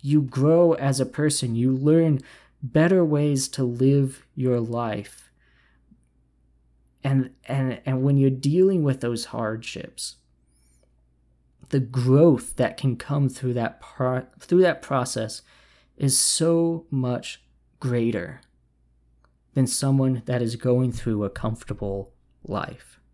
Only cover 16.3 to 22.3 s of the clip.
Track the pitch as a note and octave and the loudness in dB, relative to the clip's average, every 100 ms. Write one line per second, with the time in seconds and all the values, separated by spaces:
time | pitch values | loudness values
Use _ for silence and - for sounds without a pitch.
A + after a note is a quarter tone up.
16.3 | - E3 E3 E3 E3 E3 C#3 B2+ B2 - | 0 2 2 0 -2 -4 -4 -2 -4 -6
17.3 | - _ _ _ _ C3+ A#2+ A#2 A2+ F2 | -16 _ _ _ _ -4 0 0 -2 -6
18.3 | - _ _ _ _ _ _ _ _ _ | -14 _ _ _ _ _ _ _ _ _
19.3 | _ _ - C3 - C#3 C3+ C3 B2+ - | _ _ -2 0 0 0 2 2 -2 -2
20.3 | B2 A#2+ A2+ B2+ B2 B2+ A#2 - G#2+ G2+ | -2 -2 -2 0 2 0 -2 -4 -2 -4
21.3 | - G#2+ A2 - G#2+ G2+ G2 F#2+ _ _ | -4 -8 -8 -10 -8 -6 -6 -10 _ _